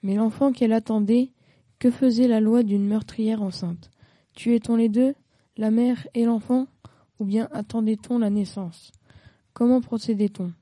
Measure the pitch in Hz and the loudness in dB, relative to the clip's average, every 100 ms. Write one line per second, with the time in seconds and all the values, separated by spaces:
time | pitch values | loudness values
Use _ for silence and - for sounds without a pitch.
0 | 196 202 220 - 277 247 233 226 226 220 | -2 0 0 0 -2 2 2 0 0 -2
1 | 208 240 262 _ _ _ _ _ 247 240 | 2 2 0 _ _ _ _ _ 0 2
2 | 262 226 254 226 220 233 220 202 202 214 | 0 2 2 4 4 2 2 0 0 -2
3 | - - 220 220 196 180 180 170 - _ | -4 -4 -2 -2 -4 -6 -8 -8 -14 _
4 | - _ _ - 233 233 - 233 233 214 | -20 _ _ -8 0 0 2 0 2 2
5 | 262 285 _ _ _ - 214 220 247 240 | 2 0 _ _ _ -4 0 2 2 -2
6 | - 240 233 226 - 254 269 _ - _ | -6 -2 0 0 0 -2 -2 _ -20 _
7 | _ _ 202 208 233 302 208 233 220 220 | _ _ -2 -2 -2 -6 -6 -2 -2 -2
8 | - 240 214 208 190 - 180 165 - _ | -2 -2 0 0 -2 -6 -12 -12 -20 _
9 | _ - - _ _ - 240 254 240 233 | _ -20 -20 _ _ -2 2 2 0 -8
10 | - 208 208 208 180 170 | -4 -2 -2 -4 -10 -10